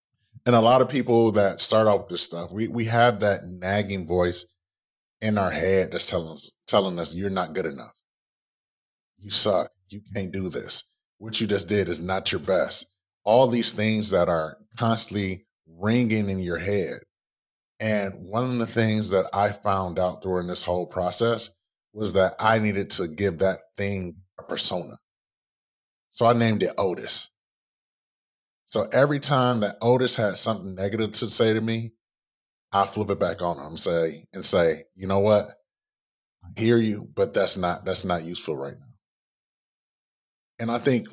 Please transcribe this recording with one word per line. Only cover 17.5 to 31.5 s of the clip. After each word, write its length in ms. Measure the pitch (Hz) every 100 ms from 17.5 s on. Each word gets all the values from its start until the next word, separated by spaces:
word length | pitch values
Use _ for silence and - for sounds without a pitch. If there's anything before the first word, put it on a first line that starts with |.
| _ _ -
And 480 | 110 104 98 92 90
one 200 | 107 127
of 100 | 123
the 60 | 113
things 440 | 120 110 107 104
that 160 | 95 87
I 180 | 98 104
found 480 | 104 104 98 92 87
out 220 | 90 87
during 260 | 95 90 87
this 140 | 90
whole 240 | - 90 85
process 640 | - 87 - 117 113 - - _ _ _
was 220 | 107 107
that 220 | 92 92 -
I 200 | 110 113
needed 300 | 107 98 98
to 160 | - 87
give 320 | 78 101 82
that 200 | 95 92 - -
thing 400 | 101 98 90 82 _ -
a 60 |
persona. 560 | - 87 - 92 73 55 _ _ _ _ _ _ _ _ _ _ _
So 160 | - 117
I 60 |
named 300 | 117 117 104
it 100 | 90 -
Otis. 520 | 98 82 - - - _ _ _ _ _ _ _ _ _ _ _ _ _ -
So 220 | 113 98
every 260 | 117 143 147
time 420 | 139 139 127 117
that 160 | 104 -
Otis 340 | 117 127 123 -
had 220 | 107 92
something 380 | 117 104 95 92
negative 380 | 98 107 107
to 160 | - 113
say 220 | - 113